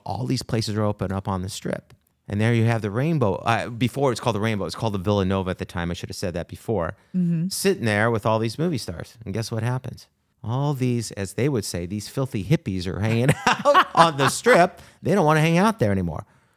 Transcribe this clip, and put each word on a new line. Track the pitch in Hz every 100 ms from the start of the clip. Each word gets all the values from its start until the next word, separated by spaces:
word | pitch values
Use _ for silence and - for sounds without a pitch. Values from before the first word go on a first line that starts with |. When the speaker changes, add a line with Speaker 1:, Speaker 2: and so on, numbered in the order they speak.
| -
Speaker 1:
All | 101 127
these | 127
places | - 113 110 104
are |
open | 104 104 92
up | 95 104
on | 95
the | 95
Strip. | - - - - - _ _ -
And | 104
there | 113
you | 117 113
have | 113
the | 104
Rainbow. | 104 151 160 110 92
Uh, | - 110 85
before | 117 123 135 139
it's | 113
called | 127 101
the |
Rainbow, | 113 104 85
it's | -
called | 113
the | 101
Villanova | 90 104 92 95 92
at | 90
the | 92
time. | - 85
I |
should | 87 -
have | -
said | 95
that | 85 82
before. | 98 - 104 82 - _ 185
Speaker 2:
Mm-hmm. | 175 165 180
Speaker 1:
Sitting | - 196 185 113
there | 104 113
with | 113 113
all | 110
these | 113 110
movie | 170 135
stars. | - 85 - - 101
And |
guess | 101 110
what | 113
happens? | 117 127 - - - _ _ _
All | 107 127 143
these, | 139 127 120 107
as | - 98
they | - 135
would | 127 -
say, | 90 87
these | 104 -
filthy | - 131 113
hippies | 95 165 - 92 90
are | 87
hanging | 110 113 131 -
<laughs> | -
out | 214 269 370 - -
on | 165 139
the | 135
Strip. | - 233 254 185 - - _
They | -
don't | 196 151
wanna | 156
hang | 160 165
out | 214 214
there | 107
anymore. | 98 87 73 - _ _